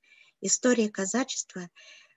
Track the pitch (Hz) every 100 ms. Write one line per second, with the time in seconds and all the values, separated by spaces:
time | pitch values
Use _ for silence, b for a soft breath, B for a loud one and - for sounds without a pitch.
0 | b b b _ 196 - 254 240 214 -
1 | 190 233 262 - - 185 175 B B B
2 | B